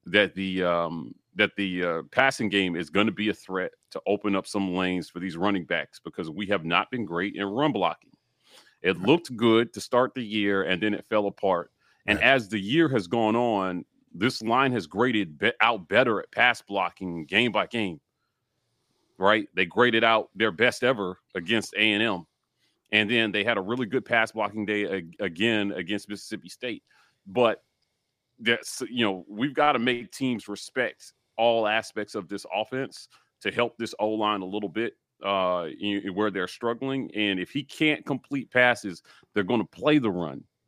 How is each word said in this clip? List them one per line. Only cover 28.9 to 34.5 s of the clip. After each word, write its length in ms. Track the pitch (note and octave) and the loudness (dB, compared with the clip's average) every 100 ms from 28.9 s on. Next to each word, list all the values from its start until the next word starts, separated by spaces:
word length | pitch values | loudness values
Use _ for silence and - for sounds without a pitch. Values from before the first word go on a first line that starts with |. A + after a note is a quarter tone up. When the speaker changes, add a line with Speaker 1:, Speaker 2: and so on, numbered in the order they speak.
| A#2+ A2 | 0 0
Speaker 1:
know, 200 | F#2 E2+ | 0 -8
we've 240 | G#2 C#3+ | -4 -2
gotta 240 | C#3 D3 C3 | 2 4 4
make 320 | B2 A#2+ A2 | 0 -2 -6
teams 360 | - C3+ A2+ - | -6 -4 -4 -6
respect 640 | G2+ - C3 A2 - - _ _ - | -10 -8 -4 -4 -6 -20 _ _ 2
all 300 | A#2 A#2 G#2+ | 4 4 2
aspects 480 | A2 - A2 G#2 G#2+ | 0 -2 -6 -6 -8
of 120 | E2 | -8
this 200 | G2+ - | -10 -6
offense 560 | G2 A2 C3 C#3 - - _ _ _ | -6 -4 -6 -8 -12 -20 _ _ _
to 100 | G2+ | -4
help 260 | G2+ A#2+ - | 0 -2 -2
this 160 | A2+ - | -8 -2
O-line 420 | G#2+ A2 G#2+ G2+ | -2 0 0 0
a 40 | |
little 240 | F#2 | -4